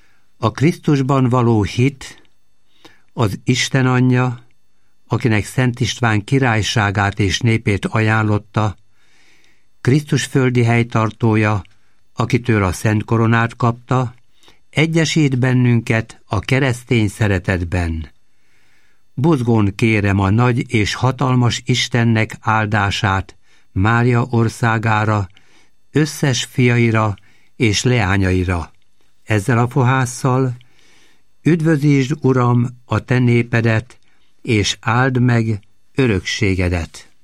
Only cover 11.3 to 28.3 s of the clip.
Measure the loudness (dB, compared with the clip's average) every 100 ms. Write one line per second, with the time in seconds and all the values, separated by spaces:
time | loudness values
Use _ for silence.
11.3 | 2 0 -2 -6 -20 -20 -20 -14 -6 -2
12.3 | -2 0 0 0 -2 -2 -2 0 0 2
13.3 | 0 -2 -2 -2 -2 -4 -2 -4 -8 -20
14.3 | -20 -20 -20 -8 -2 0 0 0 2 2
15.3 | 2 0 2 2 2 0 -4 -4 -12 -8
16.3 | -6 -2 -2 0 -4 -2 0 0 -2 -2
17.3 | -2 -2 -4 -2 -4 -4 -6 -10 -16 -20
18.3 | -20 -20 -20 -20 -20 -20 -20 -14 -2 0
19.3 | 2 2 2 2 0 0 2 2 2 2
20.3 | 2 2 0 -2 -2 -2 -2 -2 -2 0
21.3 | 2 0 -2 -2 -2 -2 0 2 0 -2
22.3 | -4 -2 -2 0 0 0 0 -2 -2 -4
23.3 | -16 -20 -20 -10 -2 0 2 2 0 0
24.3 | 0 0 0 -2 0 0 0 0 -2 -4
25.3 | -12 -20 -20 -20 -20 -4 -2 -2 -2 -2
26.3 | -2 -4 0 2 2 2 2 -2 -4 -14
27.3 | -20 -14 -2 0 0 0 0 0 0 2